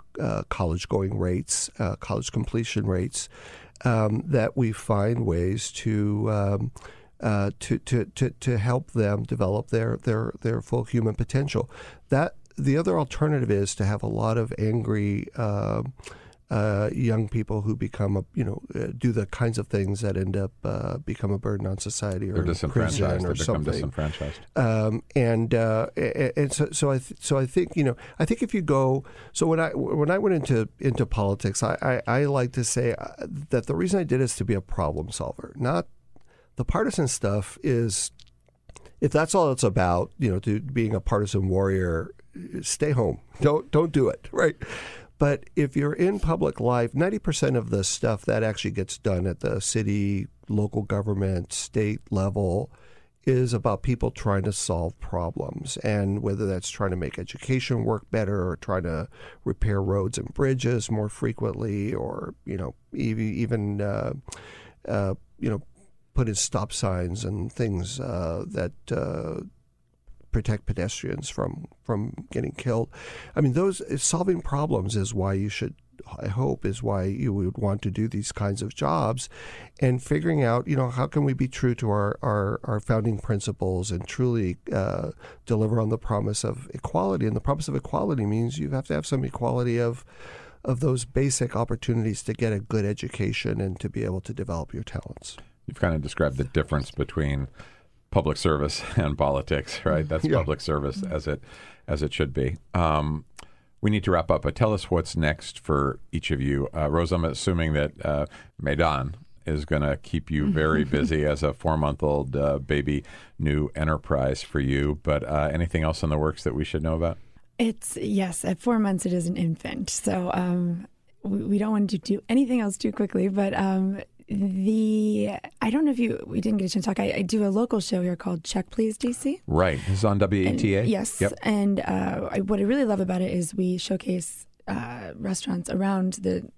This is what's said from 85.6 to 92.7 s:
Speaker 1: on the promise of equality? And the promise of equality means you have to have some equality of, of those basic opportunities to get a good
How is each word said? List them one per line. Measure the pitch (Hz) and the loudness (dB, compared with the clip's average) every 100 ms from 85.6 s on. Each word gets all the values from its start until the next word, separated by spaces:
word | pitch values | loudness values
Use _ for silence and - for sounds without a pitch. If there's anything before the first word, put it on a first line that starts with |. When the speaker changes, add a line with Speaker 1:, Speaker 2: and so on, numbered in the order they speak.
| 110 113 | 4 2
Speaker 1:
on | 110 | 2
the | 113 | 0
promise | - 104 104 104 | 0 0 0 -2
of | 110 123 - | -2 -4 -10
equality? | - - 165 196 175 110 | -10 -2 0 2 2 0
And | |
the | 113 - | 0 0
promise | 151 151 | 0 0
of | |
equality | 135 - 151 202 135 104 | -4 -2 -2 0 0 2
means | 110 117 151 | 2 0 -2
you | 147 | -2
have | 135 - | -2 -2
to | |
have | 151 - | -2 0
some | 139 | -2
equality | 131 - 123 123 123 117 | -2 -2 -2 0 2 2
of, | 117 123 - - - - - - | 0 -2 -10 -18 -18 -18 -20 -8
of | - 123 | -2 0
those | 143 127 | 2 2
basic | - 127 139 - 123 107 | 0 0 2 2 0 0
opportunities | 117 117 - 117 110 98 | -2 -2 0 2 0 -2
to | - | -4
get | - 117 | 0 0
a | 101 | 0
good | 104 | 0